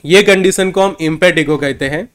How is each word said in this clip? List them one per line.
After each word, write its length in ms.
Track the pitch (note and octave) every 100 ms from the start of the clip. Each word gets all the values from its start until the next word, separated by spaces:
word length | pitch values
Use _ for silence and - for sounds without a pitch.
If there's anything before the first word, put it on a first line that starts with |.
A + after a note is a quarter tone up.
ये 180 | D3 F#3
कंडीशन 480 | G#3 F#3+ F#3+ F#3+ F#3+
को 100 | F#3
हम 160 | F#3+ F3
इम्पेटिगो 560 | D#3+ D#3+ F3+ D#3+ D3 D3+
कहते 280 | C#3+ B2+
हैं। 240 | C#3 D3+ A#3